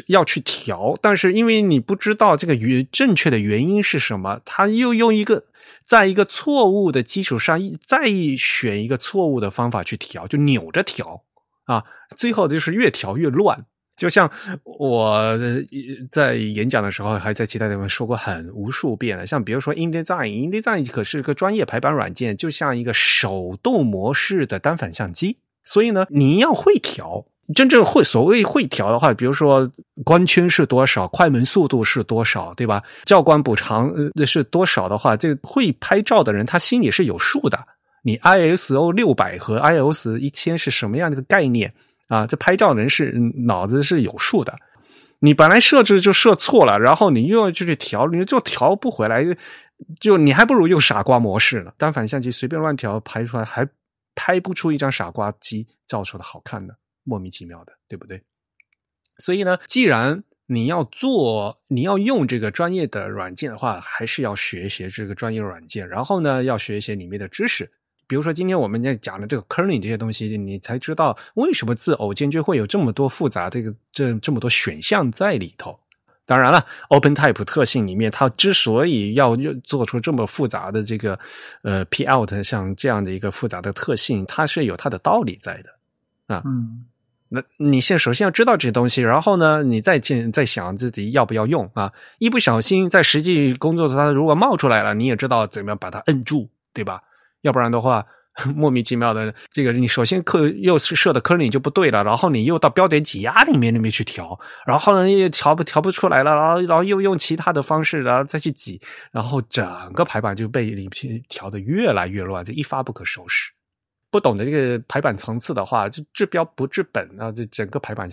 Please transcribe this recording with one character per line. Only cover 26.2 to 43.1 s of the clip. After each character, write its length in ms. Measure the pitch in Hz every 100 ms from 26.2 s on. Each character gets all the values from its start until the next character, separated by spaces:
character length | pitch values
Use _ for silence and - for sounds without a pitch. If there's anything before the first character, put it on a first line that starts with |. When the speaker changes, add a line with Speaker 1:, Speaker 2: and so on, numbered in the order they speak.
| 135 180
Speaker 1:
要 120 | 262
会 220 | 269 381 415
调， 480 | - - - 90 - _ -
真 160 | 156 269
正 160 | 247 233
会， 180 | 269
所 220 | 151 113 151
谓 180 | 233
会 220 | 202 294 165
调 260 | - 101
的 60 | 117
话， 160 | 147
比 120 | 110 123
如 60 |
说 400 | 139 147 135 131 - - -
光 220 | 127 170 180
圈 240 | - 175
是 160 | - 139
多 200 | 123 131
少， 220 | 101 92
快 220 | - 170
门 160 | 139 131
速 220 | 196 143
度 160 | 127
是 200 | 107 127
多 220 | 101 113 113
少， 260 | 107 82 -
对 100 | 117
吧？ 160 | 101 - - -
校 160 | 190
光 200 | 160 151
补 140 | 123 104
偿， 340 | - 110 131
呃， 340 | 170 147 160 143
是 180 | 165
多 220 | 139 175 185
少 240 | - 95
的 80 | 101
话， 180 | 131 107
这 200 | 165 143
会 280 | - 277 208 -
拍 220 | - 202
照 220 | 214 220
的 100 | 135
人 100 | 104 110
他 120 | 175
心 240 | - 247
里 80 | 139
是 160 | - 147
有 120 | 87
数 280 | - 285 -
的。 200 | - - _ _ _
你 140 | 117 107
I 420 | 175 190 160 180
S 180 | - 135
O 160 | 170
六 220 | 190 214
百 240 | 120 95 92
和 200 | - 110
I 180 | 147 165
S 320 | 139 151 117
O 80 | 113
一 140 | 139
千 260 | - 170 165
是 140 | -
什 180 | - 101
么 80 | 127
样 140 | 170
的 40 | 135
一 40 |
个 20 |
概 240 | 131 196 139
念？ 280 | 120 98 - _ _ -
啊， 180 | 110 110
这 80 | 151
拍 200 | - 190
照 180 | 208
人 140 | 120 117
是， 260 | - 151